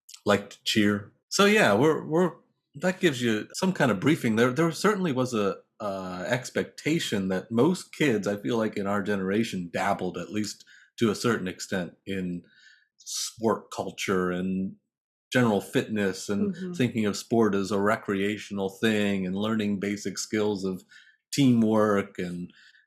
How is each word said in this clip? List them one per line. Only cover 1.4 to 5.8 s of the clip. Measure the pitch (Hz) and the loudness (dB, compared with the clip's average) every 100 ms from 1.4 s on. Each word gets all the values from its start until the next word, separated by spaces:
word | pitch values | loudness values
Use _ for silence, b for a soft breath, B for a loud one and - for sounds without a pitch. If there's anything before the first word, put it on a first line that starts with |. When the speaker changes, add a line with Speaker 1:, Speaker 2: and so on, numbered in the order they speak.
| 202 | 4
Speaker 1:
yeah, | 214 139 | 6 6
we're, | 101 156 143 | 6 4 2
we're, | 151 156 180 - _ _ _ | 0 0 0 -2 _ _ _
that | 147 180 185 | -4 -4 2
gives | 175 123 | 0 2
you | 120 107 - | 0 0 -2
some | - 190 | -2 -2
kind | 180 139 | 2 2
of | 98 | 4
briefing. | 123 160 120 110 | 2 2 2 4
There, | 127 | 2
there | 127 165 | 4 0
certainly | 156 196 202 180 | 2 0 2 0
was | 127 123 | 0 0
a, | 113 101 87 _ _ | 0 0 -2 _ _